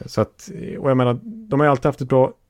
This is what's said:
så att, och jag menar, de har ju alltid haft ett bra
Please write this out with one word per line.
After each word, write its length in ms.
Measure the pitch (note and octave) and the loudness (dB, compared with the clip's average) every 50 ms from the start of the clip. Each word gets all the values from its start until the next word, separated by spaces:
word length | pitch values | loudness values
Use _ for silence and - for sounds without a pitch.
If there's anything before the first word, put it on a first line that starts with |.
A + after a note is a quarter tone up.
| - | -14
så 160 | - - - | -6 -2 -2
att, 280 | G#2+ - _ - - - - - - - - - | -2 -2 _ -12 -20 -16 -14 -12 -12 -12 -8 -4
och 100 | - C#3 | 0 0
jag 80 | C3 | 2
menar, 220 | B2+ B2 B2 A#2+ - - | 2 2 0 0 -2 -6
de 360 | - - - - - C3+ C#3 | -12 -16 -16 -8 -2 0 2
har 80 | D3+ | 4
ju 40 | D3 | 4
alltid 140 | C#3 - - | 4 2 0
haft 160 | D3+ C3+ - | -2 -2 -2
ett 60 | C#3 B2 | -2 2
bra 180 | C3+ B2+ C3 - - _ _ _ | 4 4 4 2 0 _ _ _